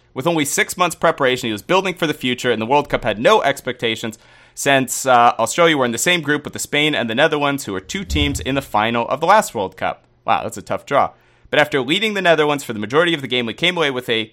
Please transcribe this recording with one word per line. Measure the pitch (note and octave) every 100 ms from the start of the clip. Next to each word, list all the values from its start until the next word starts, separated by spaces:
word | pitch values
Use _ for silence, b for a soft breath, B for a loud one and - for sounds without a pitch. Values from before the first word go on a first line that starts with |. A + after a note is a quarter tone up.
| _
With | - E3
only | E3
six | C#3+ - G#3+ -
months | F3
preparation, | - E3+ D#3+ C3 B2+ B2
he |
was | G#2
building | - F#3 F#3+
for | E3+ D#3+
the |
future, | D3 B2+ B2 B2+
and | A2
the | A2
World | C#3+ C3+
Cup | C#3
had | A#2+ G2+
no | D3+ A3
expectations | - C3+ - A#2+ A#2 A2 A#2 - b b b
since, | b C#3 C3+ C3 - C3
uh, | B2 A#2 -
Australia | A2+ - E3+ D3+
were |
in | B2
the | A#2
same | F3 F3+
group | C#3+ D3
with | -
the | -
Spain | - D3 D3+
and | B2 A2+
the | A2+
Netherlands, | D#3+ D3+ C#3+ C#3
who | -
were | F#2+
two | - G3
teams | G3 D3+ C#3+ C3+
in | B2
the | C#3
final | - G#2 A2 A#2+ A2+
of | C#3
the | E3+
last | G#3+ G3+ A#2
World | F#2+ -
Cup. | F2+ - _ _
Wow, | - E2+
that's | A#2+ G#2+
a |
tough | F2 G2 -
draw. | C#3 F2+ - b b b
But | C#3
after | D3 C#3
leading | B2 F#3+ A3
the | G3+
Netherlands | F3+ D#3 D3+ C#3+
for | -
the | G#2+
majority | G#2+ C#3+ F3
of | D#3+
the | C3+
game, | B2+ A#2
we |
came | G#2+ E3+ F3+
away | D3
with | B2+ A#2+
a | A2+ G#2+